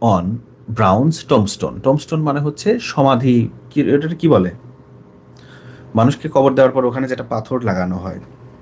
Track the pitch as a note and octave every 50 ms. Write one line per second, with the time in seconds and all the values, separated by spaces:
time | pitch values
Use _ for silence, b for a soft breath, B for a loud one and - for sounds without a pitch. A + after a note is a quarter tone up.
0 | - A#2 G#2 F2+ F2 F2+ A2+ A#2+ - - - - - - A2 A2 A2 F#2+ F#2 G#2+
1 | C3 D#3+ D#3+ - - - C#3+ A#2+ G#2 G2 - - - C#2+ B1 - A2 C3 C3+ D3
2 | - - D#3+ D#3+ D#3 D3+ C#3 D3 C#3+ D3+ D3 - - - - - - - - -
3 | C#3 C3+ C3+ A#2+ B2+ C3 B2 A#2+ A2+ A2 - - - - - D3+ C#3+ - B2 C#3+
4 | D3+ D#3+ E3+ D#3+ - E3 C#3+ G#2 F3+ F2+ - - - - - - - - - -
5 | - - - - - - B B B B B B B B B B B B - A2
6 | A2+ C3 D3 - - D#3+ - C#3+ C3+ C3+ C3 C3 C3+ C3 B2+ C3 B2+ B2 A#2 C3
7 | C3 C3 B2+ - C3 A#2 A#2+ A2+ A2 - C3 B2+ A#2+ A2 F#2+ F2+ F#2 F2+ F2+ F#2
8 | F2 F#2+ E2+ - - - - - - - - -